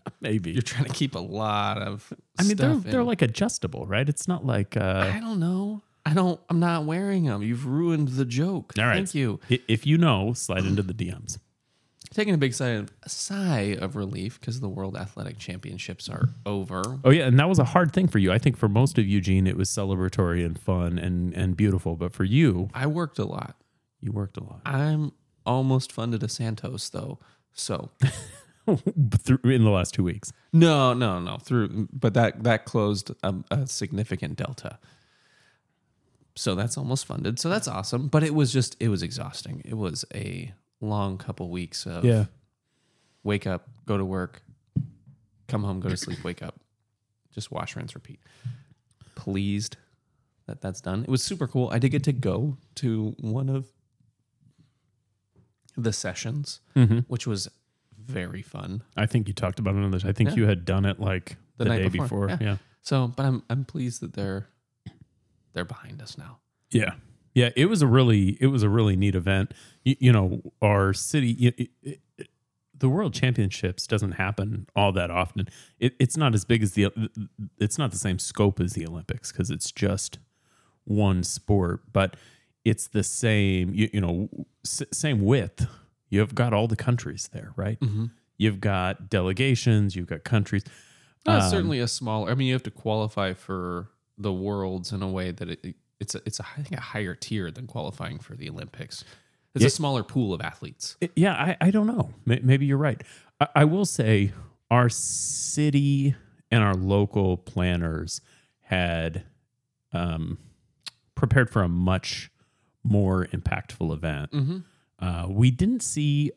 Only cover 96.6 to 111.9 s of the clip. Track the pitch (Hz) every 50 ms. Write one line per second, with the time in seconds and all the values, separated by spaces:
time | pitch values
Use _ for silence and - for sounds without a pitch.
96.6 | 147 - 175 139 - - - 107 104 90 85 - - - 110 104 92 80 - -
97.6 | 127 113 - - 78 85 - - 87 - 76 - - - - - - - 80 82
98.6 | - - - - 80 - - - - - - - _ _ _ _ _ _ - 143
99.6 | 113 - - - 151 143 135 120 101 - - 139 117 98 90 - - 80 - -
100.6 | - - - - - - - - 180 175 - 156 175 202 175 - 143 180 180 -
101.6 | 165 185 196 214 208 220 247 214 - - - - - 120 120 - 123 127 135 135
102.6 | 143 139 139 139 151 143 - - - - - - - _ _ - 147 - - 147
103.6 | 151 151 165 196 202 - - - 117 110 110 98 101 98 - - - - _ _
104.6 | _ - 117 123 120 120 - - - - - - - - - - - - - 151
105.6 | 151 151 139 143 143 143 139 139 139 143 131 - - _ _ _ _ - 113 113
106.6 | 107 101 95 92 92 95 98 101 101 101 - 104 95 92 90 87 - - - 92
107.6 | 90 90 90 85 85 82 80 82 85 85 - - - _ _ _ _ _ _ _
108.6 | _ - 92 92 87 85 85 82 82 82 80 90 - - _ _ _ _ _ _
109.6 | _ _ _ _ _ _ - 85 87 87 82 80 80 - - - - - _ _
110.6 | _ _ _ _ - - - _ _ _ - - - 117 - 139 120 - - 110
111.6 | 92 87 85 87 90 92